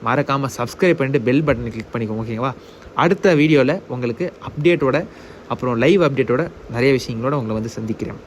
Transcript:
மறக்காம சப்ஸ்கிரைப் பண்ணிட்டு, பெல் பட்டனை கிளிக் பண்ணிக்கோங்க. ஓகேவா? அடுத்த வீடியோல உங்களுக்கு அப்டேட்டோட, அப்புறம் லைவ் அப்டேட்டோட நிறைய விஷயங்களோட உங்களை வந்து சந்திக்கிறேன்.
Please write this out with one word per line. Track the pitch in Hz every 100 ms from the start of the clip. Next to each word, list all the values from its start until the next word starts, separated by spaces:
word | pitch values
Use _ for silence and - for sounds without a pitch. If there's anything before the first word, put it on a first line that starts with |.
| 117
மறக்காம | 135 139 139 135 -
சப்ஸ்கிரைப் | 120 - 185
பண்ணிட்டு, | 165 135 139
பெல் | 117 135
பட்டனை | 151 123 120
கிளிக் | 110 110
பண்ணிக்கோங்க. | 123 110 110 113
ஓகேவா? | 113 131 123 - - - -
அடுத்த | 156 190 196 160
வீடியோல | 151 151 131 180 -
உங்களுக்கு | 123 123 117 180 -
அப்டேட்டோட, | - - 151 170 135 135 196 - - - -
அப்புறம் | 120 127 117
லைவ் | 127 190
அப்டேட்டோட | 160 139 120 123 170 - -
நிறைய | 117 131
விஷயங்களோட | 131 - 113 123
உங்களை | 147 113
வந்து | 110 110
சந்திக்கிறேன். | - 110 113 - 107